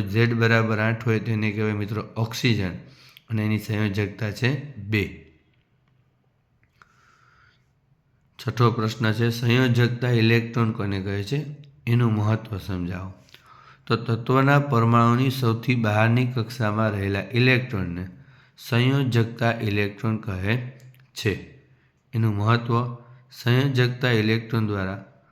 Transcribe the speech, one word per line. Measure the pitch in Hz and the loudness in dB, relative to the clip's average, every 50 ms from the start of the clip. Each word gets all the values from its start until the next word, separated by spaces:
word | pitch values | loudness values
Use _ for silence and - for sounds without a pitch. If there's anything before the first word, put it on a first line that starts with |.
| 104 | 0
ઝેડ | 98 98 113 117 117 120 | 0 2 2 2 2 2
બરાબર | 117 117 113 117 113 110 110 113 107 | 2 2 4 4 4 2 2 0 0
આઠ | 107 113 113 113 - | 0 0 -2 -2 -2
હોય | 117 113 107 | -2 -2 0
તેને | - 117 113 107 107 107 98 | -2 -2 -2 -2 -2 -2 -2
કહેવાય | 107 110 107 107 104 | -2 -2 -2 -2 -4
મિત્રો | 104 101 110 104 - - - | -4 -6 -6 -8 -8 -8 -6
ઓક્સિજન | 110 113 113 - - - 127 113 101 98 90 - - - - - _ - - - - _ | -4 -4 -4 -4 -2 0 0 0 0 0 -4 -6 -8 -14 -18 -20 _ -20 -20 -20 -20 _
અને | - 117 107 107 | -6 -4 -2 -2
એની | 107 110 104 104 | 0 -2 -2 -4
સંયોજકતા | - 110 104 107 104 95 101 104 98 98 - 110 104 101 | -4 -2 -2 -2 -2 0 -2 -4 -4 -4 -6 -8 -8 -4
છે | - - 123 143 147 - - - - 98 | -2 -2 -2 -2 -2 -6 -10 -14 -12 -6
બે. | 101 110 107 95 80 - - - - _ _ _ _ _ _ _ _ _ _ _ _ _ _ _ _ _ _ _ _ _ _ _ _ _ _ _ _ _ _ _ _ _ _ _ _ _ _ _ _ _ _ _ _ _ _ _ _ _ _ _ _ _ _ _ _ _ _ _ _ _ - | -2 -2 0 0 -2 -6 -14 -20 -20 _ _ _ _ _ _ _ _ _ _ _ _ _ _ _ _ _ _ _ _ _ _ _ _ _ _ _ _ _ _ _ _ _ _ _ _ _ _ _ _ _ _ _ _ _ _ _ _ _ _ _ _ _ _ _ _ _ _ _ _ _ -10
છઠ્ઠો | - 117 107 120 120 117 | -8 -4 0 2 2 2
પ્રશ્ન | 110 117 110 110 110 - 117 110 107 | 2 2 -2 -2 -2 -2 0 0 0
છે, | 107 117 117 | 2 0 0
સંયોજકતા | 113 117 127 117 117 127 131 127 120 120 120 113 120 120 - 123 120 | 0 0 0 2 4 4 4 4 4 4 2 2 0 0 0 2 2
ઇલેક્ટ્રોન | 113 110 110 117 117 113 117 117 120 117 110 107 | 4 4 4 4 4 2 0 -2 -2 0 0 -2
કોને | - 101 101 98 98 | -2 -4 -4 -4 -4
કહે | 92 101 98 101 101 | -4 -4 -4 -4 -4
છે, | 98 139 143 151 - - - - - - _ - | -4 -4 -6 -6 -8 -12 -16 -18 -20 -20 _ -2
એનું | 120 117 120 123 113 110 | 0 2 2 4 2 2
મહત્વ | 107 104 107 110 110 - - 107 92 | 2 0 0 0 0 -2 -6 -10 -10
સમજાવો. | 78 - 98 90 87 87 95 90 92 95 92 - - _ - - _ - - - - - - _ - | -8 -6 -6 -6 -6 -6 -6 -8 -10 -12 -14 -18 -20 _ -20 -20 _ -20 -20 -20 -20 -20 -20 _ -4
તો | - 120 | -2 -2
તત્વના | 110 120 117 113 113 117 - 127 135 135 139 143 143 | -2 0 -2 -2 -2 0 2 2 4 4 6 4 4
પરમાણુની | 139 143 131 113 113 117 117 117 117 117 120 120 131 135 | 4 2 2 2 4 4 6 6 6 4 4 4 2 0
સૌથી | 120 - 123 117 113 113 117 - 127 | 0 0 0 0 0 0 0 -2 0
બહારની | 120 113 107 104 107 110 113 117 123 127 | 0 0 0 2 2 4 4 4 2 2
કક્ષામાં | 123 127 120 107 - - - 117 107 104 110 110 110 | 0 -2 -4 -6 -6 -4 -4 -2 -2 0 0 0 0
રહેલા | 101 101 98 98 98 98 95 - - | 0 -2 -2 -2 -2 -2 -4 -2 0
ઇલેક્ટ્રોનને | 117 123 127 127 123 127 - - 98 92 87 85 87 92 95 - - - - - _ _ _ _ - | 2 4 4 4 2 0 -2 -4 -4 -4 -4 -6 -6 -8 -10 -12 -18 -20 -20 -20 _ _ _ _ -18
સંયોજકતા | - - 123 117 123 131 135 139 139 123 110 117 113 113 - - 120 117 113 117 | -6 0 2 2 4 4 4 2 2 2 2 2 2 0 0 -2 -2 0 0 0
ઇલેક્ટ્રોન | 117 107 101 101 104 101 - - - 117 110 107 | -2 -2 0 0 0 -2 -4 -4 -4 -2 -2 -4
કહે | - 104 98 92 92 101 113 127 123 - - - - - - _ _ _ - | -4 -6 -6 -4 -2 -2 -2 -2 -4 -6 -12 -16 -20 -20 -20 _ _ _ -10
છે. | - - 110 90 - - - - - _ _ _ _ _ _ _ _ _ _ - | -4 -2 -2 -2 -4 -6 -16 -20 -20 _ _ _ _ _ _ _ _ _ _ -4
એનું | 113 113 113 104 | -2 0 0 0
મહત્વ, | 101 104 110 117 120 117 - 117 117 123 123 123 - - - - - _ _ | 0 2 2 2 2 2 0 -2 -2 -2 -4 -6 -12 -16 -20 -20 -20 _ _
સંયોજકતા | - - - 117 120 127 135 143 131 123 123 123 123 123 131 127 120 | -16 -6 0 2 2 2 2 2 2 2 2 2 0 -2 0 0 2
ઇલેક્ટ્રોન | 110 107 107 113 113 113 - - 113 110 | 2 2 2 0 0 -2 -2 -2 -2 0
દ્વારા | 104 104 101 95 95 98 101 - - - _ _ _ | 0 -2 -2 -4 -4 -6 -8 -12 -16 -20 _ _ _